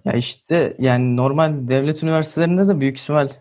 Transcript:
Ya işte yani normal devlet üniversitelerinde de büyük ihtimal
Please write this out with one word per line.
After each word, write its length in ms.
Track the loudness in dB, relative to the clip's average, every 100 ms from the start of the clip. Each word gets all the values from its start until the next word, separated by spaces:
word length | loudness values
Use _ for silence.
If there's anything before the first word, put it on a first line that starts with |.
Ya 80 | -2
işte 640 | -2 -2 -8 -2 0 0 0
yani 380 | 0 2 0 0
normal 500 | 0 2 0 0 -2
devlet 360 | 0 0 -2
üniversitelerinde 640 | -2 -2 -2 -2 0 2 2
de 120 | 2
büyük 200 | 0 -4
ihtimal 300 | -2 0 0 -6